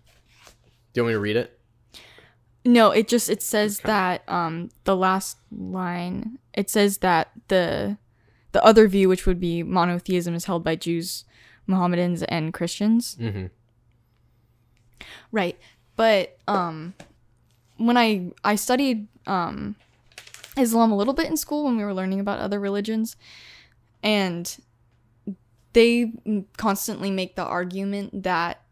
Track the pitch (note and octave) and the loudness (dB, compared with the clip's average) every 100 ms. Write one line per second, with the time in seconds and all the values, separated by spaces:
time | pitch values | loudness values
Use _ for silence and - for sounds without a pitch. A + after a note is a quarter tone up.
0 | _ _ _ _ - _ _ _ _ - | _ _ _ _ -20 _ _ _ _ -2
1 | A#2 A2 G#2 A2 - _ _ _ _ - | 0 0 0 -2 -4 _ _ _ _ -20
2 | - - - _ _ _ B3 A#3+ A3 - | -20 -20 -20 _ _ _ 4 6 6 4
3 | A3+ A#3+ - A3+ - G#3+ G#3 G#3 - G#3+ | 2 0 0 -4 -2 0 0 -2 -2 0
4 | F#3 F3+ - F3 E3 E3 F3 - - F#3+ | 0 -2 -4 -4 -4 -6 -10 -6 -2 2
5 | F#3 F#3+ - - _ G#3 F#3 F#3 F3+ F3 | 2 0 -4 -12 _ -14 -10 -6 -6 -6
6 | F3 F#3+ A3 B3+ _ - G3+ A3 G3+ G3 | -6 -8 -10 -12 _ -6 -2 2 2 2
7 | F#3 E3+ - - - F#3+ E3+ - G3+ G#3 | 2 2 0 -8 0 2 2 -2 -4 -6
8 | _ _ _ _ _ - - A3 G#3+ F#3+ | _ _ _ _ _ 4 8 8 8 6
9 | F#3+ F#3 - F3+ F3 E3+ E3 F#3 F3 F3 | 4 4 2 0 -2 -4 -2 0 0 -2
10 | - F3+ F3 E3+ - E3+ E3 D#3+ E3+ E3+ | -2 -2 -2 -4 -4 -4 -2 -4 -4 -4
11 | F3 - - _ - _ - F#3+ F3 F3 | -6 -12 -14 _ -20 _ -2 0 2 0
12 | F3+ E3+ E3 E3+ D#3 - E3+ - G#3 A3+ | 0 -2 -4 -4 -4 -4 -6 -2 2 2
13 | - - A#2 G2 F#2 - _ _ _ _ | 0 -6 -6 -6 -8 -14 _ _ _ _
14 | _ _ _ _ _ _ _ _ _ _ | _ _ _ _ _ _ _ _ _ _
15 | - - - A3 F3+ - _ _ _ - | -20 -20 -6 -2 -2 -4 _ _ _ 0
16 | A3+ G#3 F3+ - - G3+ F3 D#3+ E3 - | 4 4 0 -6 -4 -2 -2 -6 -12 -16
17 | - _ _ _ _ _ _ - A3+ A#3+ | -20 _ _ _ _ _ _ -2 2 4
18 | A3+ G#3 F3+ - G#3 G#3 - B3+ C#4 A3+ | 4 2 -4 -4 0 0 0 0 2 -2
19 | G#3 _ - F#3+ E3+ - G#3 G#3 _ _ | -6 _ -4 -4 -2 -6 -10 -12 _ _
20 | _ - - - - - A#3+ A3+ A3+ G3+ | _ -20 -20 -20 -10 -2 2 4 4 4
21 | G#3+ C#4 E4 D#4 - D4 D4 A#3 G#3 F#3+ | 0 0 -2 -4 -4 -4 -2 -2 -2 -4
22 | F#3 F#3+ G3+ G3 G3 G3+ G3+ G3+ G3+ A3 | -2 -2 -4 -4 -4 -4 -2 -4 -4 -4
23 | A3+ - - - - - _ _ _ _ | -4 -8 -20 -20 -20 -20 _ _ _ _
24 | - G#3 F#3+ E3+ F3 - _ _ _ _ | -2 0 0 -4 -8 -12 _ _ _ _
25 | _ _ - F#3+ _ _ _ A#3 A#3 A#3 | _ _ -14 -14 _ _ _ 4 6 4
26 | A#3 A3+ - G#3 F#3+ - A3 G3 - F#3 | 0 -4 -4 -4 -4 -4 -2 -2 -4 -6
27 | G3 F#3+ F#3 - F3 F3 F3+ F#3 G3 G3+ | -4 -4 -6 -6 -6 -4 -6 -6 -6 -6
28 | G3+ G3 F#3+ F3 E3+ - _ | -8 -8 -4 -2 -2 -8 _